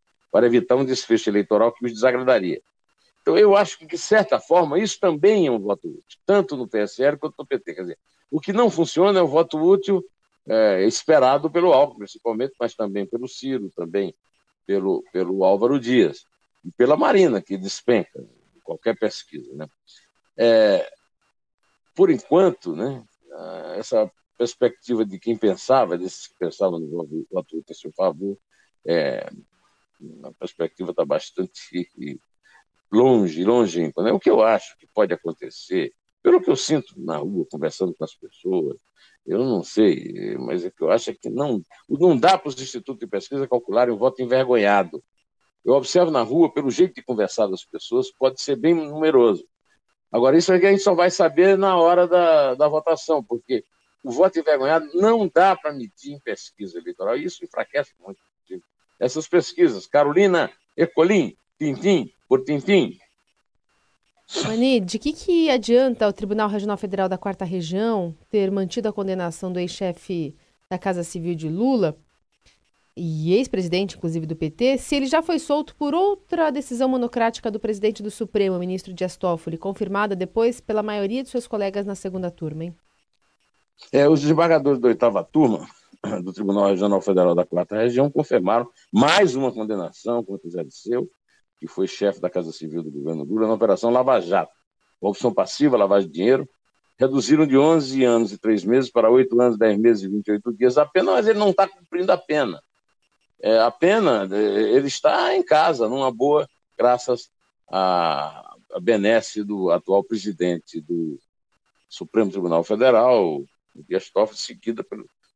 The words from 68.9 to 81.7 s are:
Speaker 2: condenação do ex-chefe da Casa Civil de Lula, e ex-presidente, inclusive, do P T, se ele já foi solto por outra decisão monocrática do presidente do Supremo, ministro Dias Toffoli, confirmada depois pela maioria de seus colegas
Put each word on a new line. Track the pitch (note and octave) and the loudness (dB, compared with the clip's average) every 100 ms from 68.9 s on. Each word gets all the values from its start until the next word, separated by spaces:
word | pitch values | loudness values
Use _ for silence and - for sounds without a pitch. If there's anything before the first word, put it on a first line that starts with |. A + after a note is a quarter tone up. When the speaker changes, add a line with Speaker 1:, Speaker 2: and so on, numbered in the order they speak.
Speaker 2:
condenação | G#3 F#3+ F#3 F3 E3 F#3 | -4 -6 -4 -6 -8 -8
do | F3+ | -6
ex-chefe | F3 - F#3+ F3 - F3+ D3 - _ _ - | -6 -6 -8 -8 -8 -6 -8 -10 _ _ -12
da | F3+ | -8
Casa | G3 F3 | -4 -4
Civil | E3+ F#3 E3 | -6 -8 -8
de | E3+ D#3+ | -6 -6
Lula, | E3 B3 C4 E3+ D3 _ _ _ _ _ _ _ _ _ - | -2 0 0 -2 -4 _ _ _ _ _ _ _ _ _ -10
e | E3+ D#3 D#3+ | -8 -6 0
ex-presidente, | F#3+ B3+ F#3+ F3 F3 G3 | 0 0 -4 -2 -2 -4
inclusive, | - E3+ E3 | -6 -6 -6
do | D#3+ | -6
P | D#3+ D#3 | -6 -8
T, | - B3 C4+ | -2 -2 -2
se | - C#4+ | -2 -4
ele | |
já | C4+ D#4 | 0 -2
foi | E4 E4 | -2 -4
solto | - D4 D#4 - | -2 -4 -4 -8
por | D4 | -4
outra | D#4 G4 G4 - E4+ D#4 | -2 -2 -2 -6 -4 -2
decisão | C#4 C4+ A#3+ C4 | -4 -8 -4 -2
monocrática | C4 A#3+ A#3+ A3+ A#3 A3+ | -2 -4 -2 -2 -4 -8
do | G#3+ | -6
presidente | G#3 G#3 G#3+ G#3+ | -6 -2 -4 -4
do | G#3 | -10
Supremo, | - A3 A3 G3 F3+ | -10 -6 -2 -2 -2
ministro | F3+ F#3 F#3+ | -4 -8 -10
Dias | F3+ F#3 - | -8 -8 -6
Toffoli, | F#3 E3+ E3 D#3+ | -4 -4 -6 -10
confirmada | G3 F#3+ G3+ G3+ G#3 F#3+ | -8 -8 -6 -4 -4 -4
depois | F#3 A3+ A3+ A#3+ | -4 0 0 -2
pela | - G#3+ | -6 -4
maioria | G#3+ G#3 G3 A#3+ | -4 -4 -4 -4
de | C4 | -6
seus | B3 - | -8 -6
colegas | G#3+ G3 | -6 -4